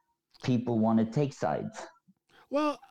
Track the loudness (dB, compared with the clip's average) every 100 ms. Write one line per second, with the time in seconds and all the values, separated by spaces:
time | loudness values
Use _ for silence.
0 | _ _ _ _ -2 0 0 2 4 4
1 | 2 0 -2 -2 -4 -2 -6 -10 -16 -18
2 | _ _ _ _ _ -2 0 -2 -10